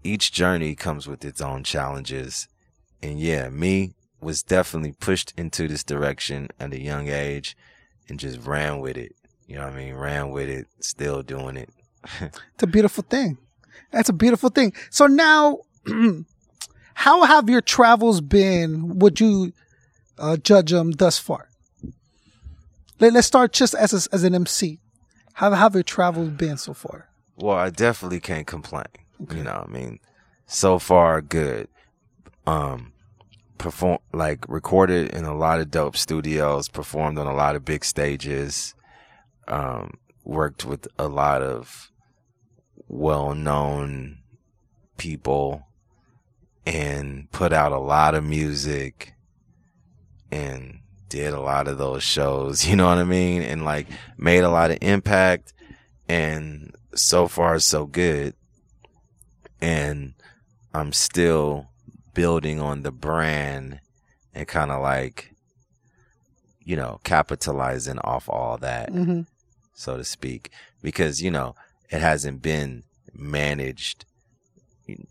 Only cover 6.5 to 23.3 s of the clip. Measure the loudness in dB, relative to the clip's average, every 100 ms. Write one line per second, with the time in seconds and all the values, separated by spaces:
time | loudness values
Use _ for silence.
6.5 | -14 -12 -10 -10 -8 -6 -6 -6 -8 -12
7.5 | -16 _ _ _ _ -18 -12 -12 -12 -6
8.5 | -4 -4 -6 -8 -10 -14 _ _ _ -18
9.5 | -14 -12 -12 -14 -10 -8 -6 -6 -8 -8
10.5 | -10 -12 _ -12 -8 -6 -6 -8 -12 -12
11.5 | -12 -16 _ _ _ -18 -12 -12 -14 -16
12.5 | -4 2 4 4 2 -4 -2 -2 -6 _
13.5 | _ _ -20 -6 -2 0 4 4 4 2
14.5 | 2 2 0 -4 6 6 8 6 6 6
15.5 | 2 -8 _ -4 2 2 2 -8 _ _
16.5 | -20 -20 _ _ 2 6 8 8 8 8
17.5 | 4 4 6 8 8 6 2 4 4 6
18.5 | 4 0 -2 -2 6 6 6 4 4 0
19.5 | -6 _ _ _ _ _ -8 -2 0 8
20.5 | 8 8 2 2 4 4 2 -4 -8 -10
21.5 | _ _ _ -18 -18 _ _ _ _ -20
22.5 | -20 _ _ _ 6 6 8 6